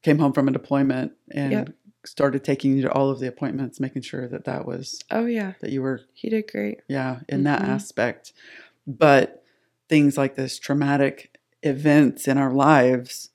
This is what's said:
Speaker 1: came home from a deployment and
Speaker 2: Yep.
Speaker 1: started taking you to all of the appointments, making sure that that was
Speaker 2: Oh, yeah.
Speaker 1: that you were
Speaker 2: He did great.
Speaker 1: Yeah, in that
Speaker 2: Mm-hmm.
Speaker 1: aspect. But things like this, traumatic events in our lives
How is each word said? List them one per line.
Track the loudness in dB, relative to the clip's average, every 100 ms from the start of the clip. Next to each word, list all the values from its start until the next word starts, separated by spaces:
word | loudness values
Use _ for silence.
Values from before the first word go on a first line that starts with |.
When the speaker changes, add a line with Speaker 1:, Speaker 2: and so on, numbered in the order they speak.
Speaker 1:
came | 4 4
home | 2
from | 2 0
a |
deployment | -2 -2 0 0 -2 -6 _ _
and | -6 -4
Speaker 2:
Yep. | -4 -4 -14 _ _ -20
Speaker 1:
started | -2 0 0
taking | -4 -2 0 0
you |
to | 0
all | 0 0
of | -2
the | -8
appointments, | -6 -8 -6 -8 -8
making | -8 -8
sure | -10 -10 -10
that | -10 -8
that | -8 -8
was | -10 -12 -16 -6
Speaker 2:
Oh, | -4 -2
yeah. | -4 -6 -8
Speaker 1:
that | -8
you | -4
were | -4 -6 _
Speaker 2:
He | -12 -4
did | -4 -4
great. | -6 -6 -8 _
Speaker 1:
Yeah, | -6 -4 -8 -6
in | -2
that | 0 0
Speaker 2:
Mm-hmm. | 0
Speaker 1:
aspect. | -4 -6 -4 -4 -4 -18 _ -20 -20 -20 _ -14
But | 2 6 6 4 -6 _ _ _ _ _
things | 4 4 2
like | -2 -4
this, | -8 -8
traumatic | -4 -2 0 2 0 -2 -20 _ _ _
events | -4 0 4 6 4 2 -2
in | 0
our | 2
lives | 4 6 6 6 2 -4 -16 -16